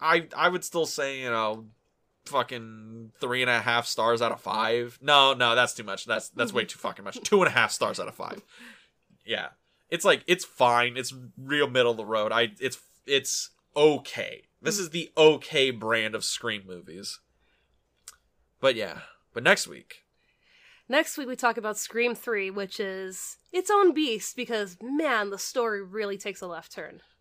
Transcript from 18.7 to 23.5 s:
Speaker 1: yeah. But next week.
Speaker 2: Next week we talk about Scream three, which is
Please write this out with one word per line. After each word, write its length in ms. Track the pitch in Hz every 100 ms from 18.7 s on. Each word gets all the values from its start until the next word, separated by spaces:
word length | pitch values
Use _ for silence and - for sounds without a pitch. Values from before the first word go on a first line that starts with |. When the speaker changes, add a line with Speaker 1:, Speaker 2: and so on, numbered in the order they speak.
| 117
Speaker 1:
yeah. 240 | 98 78 - - _
But 100 | 117
next 240 | 135 196 -
week. 360 | 73 _ - _ _ _ _ _ _ _ _ _
Speaker 2:
Next 280 | 269 320 -
week 100 | 254
we 80 | 247
talk 220 | 247 226
about 200 | 214 208
Scream 380 | - 226 240 233
three, 340 | - 214 190
which 280 | 196 196 -
is 580 | 196 190 190 185 - - _